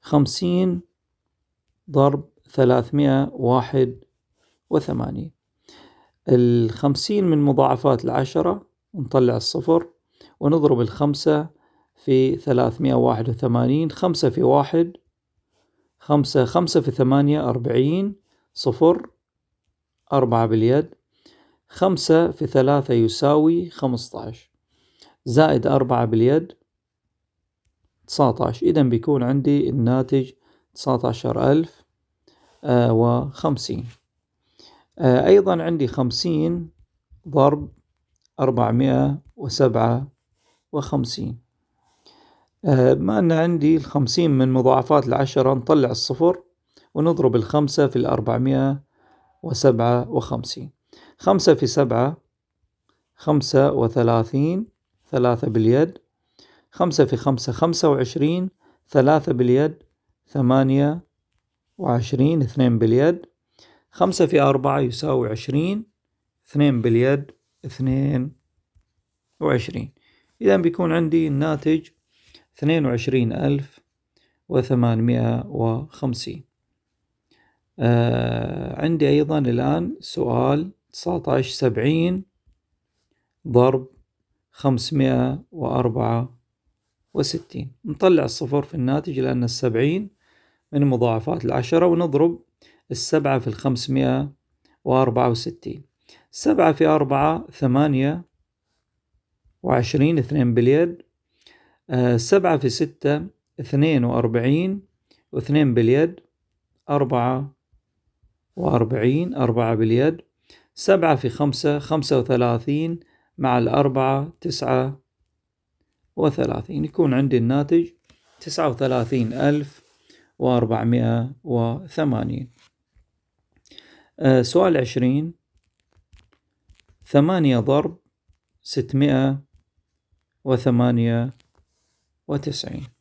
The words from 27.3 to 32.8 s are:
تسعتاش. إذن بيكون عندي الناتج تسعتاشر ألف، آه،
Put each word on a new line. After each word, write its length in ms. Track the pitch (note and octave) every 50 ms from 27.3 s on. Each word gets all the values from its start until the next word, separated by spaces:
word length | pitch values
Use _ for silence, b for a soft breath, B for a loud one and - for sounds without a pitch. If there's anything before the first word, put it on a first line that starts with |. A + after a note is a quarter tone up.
| _ _ _ _ _ _ _ _ _ _ _ _ _ _ _ -
تسعتاش. 540 | - - C#3+ B2 A#2 - - - A#2 - -
إذن 260 | - E3 D#3 C#3 B2+
بيكون 340 | A#2+ A2+ A2+ - D3 C3+ B2
عندي 460 | A#2+ C3+ C#3+ B2+ C#3+ C#3+ C#3+ C3+ -
الناتج 640 | B2+ C#3 A2+ A#2 B2+ C3 C3 C3 C#3 C3+ C3 B2+ - _ _ _ _ _ _ _ _
تسعتاشر 800 | - - C#3 C3 A#2+ A#2+ B2 A#2 A#2+ - B2 A#2 A2 A#2+ C3
ألف، 320 | C#3+ D#3 E3 E3 _ _ _ _ _ _ _ _ _ _ _ b b b b b b b -
آه، 300 | D3+ B2 B2